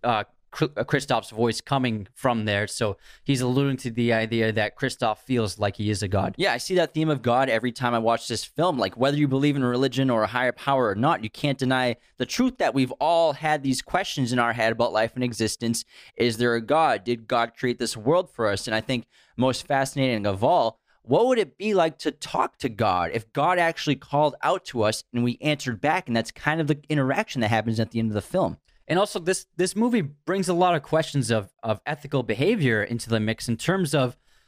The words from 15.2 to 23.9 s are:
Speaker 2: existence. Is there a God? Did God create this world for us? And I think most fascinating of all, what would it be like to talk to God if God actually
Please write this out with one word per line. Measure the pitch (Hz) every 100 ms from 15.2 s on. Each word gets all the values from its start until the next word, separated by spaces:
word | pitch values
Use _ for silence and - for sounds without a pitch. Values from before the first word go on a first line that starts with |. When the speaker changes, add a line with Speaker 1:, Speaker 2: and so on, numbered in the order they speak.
Speaker 2:
existence. | 123 113 110 - 117 117 - - - -
Is | 120 113
there | 123 117
a |
God? | 110 156 156 104
Did | 98 117 110
God | 120 117 -
create | 123 117
this | 117 113
world | 110 175 180
for | - 107
us? | 101 -
And |
I | 110
think | - 123 - _ _ -
most | 131 123 -
fascinating | 139 135 143 131 110 101
of | 95
all, | 127 175 113 - _ _
what | 113 147 247
would | 240
it | 151 -
be | 208
like | 196 165 -
to | -
talk | - - - 220 -
to | 120
God | 104 107 90 87
if | 117 -
God | 139 160 180
actually | 165 165 151